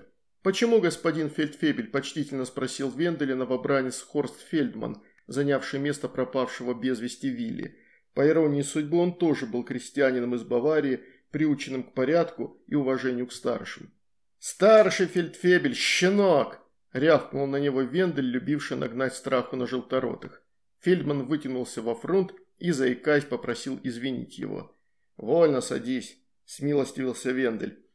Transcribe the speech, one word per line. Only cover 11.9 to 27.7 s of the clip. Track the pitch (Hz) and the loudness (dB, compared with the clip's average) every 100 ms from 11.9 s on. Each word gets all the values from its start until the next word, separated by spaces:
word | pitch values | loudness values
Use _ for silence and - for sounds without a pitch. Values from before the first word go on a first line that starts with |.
порядку | 131 131 170 165 - 120 - - | -2 2 2 2 -4 -10 -10 -4
и | 147 | 0
уважению | 131 131 127 123 123 | 0 0 -2 -4 -6
к | |
старшим. | - 127 117 - - - _ _ _ _ _ | -6 -6 -4 -8 -14 -18 _ _ _ _ _
«Старший | - - 208 220 190 190 175 | -12 4 8 8 8 4 0
фельдфебель, | 180 160 - 180 180 139 120 | 0 -2 0 4 4 4 0
щенок!» | - - 185 202 196 143 110 - _ _ _ 127 | 0 4 4 4 6 4 2 -6 _ _ _ 2
рявкнул | 156 143 - 139 139 | 6 6 4 -4 -2
на | 139 | 0
него | 143 131 | 0 0
Вендель, | 123 165 185 143 127 | 0 0 0 0 0
любивший | 123 131 147 - 131 | -2 -2 -2 -2 -4
нагнать | 127 120 127 - | -4 -2 -4 -4
страху | 139 127 - 131 | -2 -2 -2 -4
на | 123 | -4
желторотых. | 127 - 131 123 - - - _ _ _ _ | -4 -2 -2 -2 -6 -12 -18 _ _ _ _
Фельдман | 175 180 143 143 127 | 2 2 2 -2 -2
вытянулся | 151 131 127 120 120 | -4 -2 -6 -6 -6
во | 113 | -4
фронт | 113 - 190 185 - _ - | -4 0 0 0 -8 _ -6
и, | 175 | -2
заикаясь, | 135 127 123 151 147 143 | 2 0 0 2 2 2
попросил | 123 127 117 139 131 | -6 -4 -6 -6 -6
извинить | 131 117 135 123 117 - | -8 -6 -6 -6 -8 -10
его. | 104 101 - _ _ _ _ - | -8 -8 -12 _ _ _ _ -12
«Вольно | 104 160 160 127 | 0 4 4 4
садись», | - 131 117 127 - - _ _ - | -2 -6 -4 -6 -8 -20 _ _ -20
смилостивился | - 143 143 131 139 127 117 127 | -8 -2 0 -2 -4 -6 -4 -4
Вендель. | 127 123 107 101 | -2 -2 -2 -8